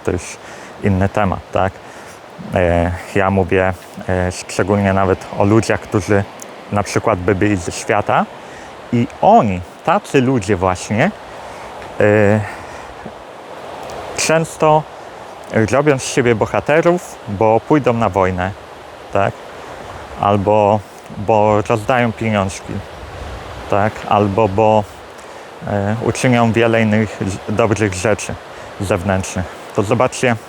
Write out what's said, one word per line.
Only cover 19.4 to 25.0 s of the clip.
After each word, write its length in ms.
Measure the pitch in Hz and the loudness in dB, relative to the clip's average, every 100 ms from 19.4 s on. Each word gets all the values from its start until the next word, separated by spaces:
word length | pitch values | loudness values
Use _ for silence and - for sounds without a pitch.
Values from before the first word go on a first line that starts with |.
| - - - - - - - - | -12 -16 -16 -14 -14 -14 -14 -2
Albo 580 | 101 101 98 107 101 107 - - - - | 2 2 4 4 4 2 -2 -16 -14 -6
bo 440 | 98 110 107 104 104 | 2 4 4 4 2
rozdają 420 | 120 104 127 120 | 0 2 2 2
pieniążki, 600 | 107 113 104 98 - - 104 - - - - - - - - - | 0 0 0 0 -4 -10 -10 -10 -14 -14 -12 -12 -12 -12 -12 -2
tak? 240 | 101 107 - - | 0 0 -2 0
Albo 380 | 104 104 98 110 | 2 4 2 2
bo, 360 | 95 110 107 104 - | 4 4 4 2 -6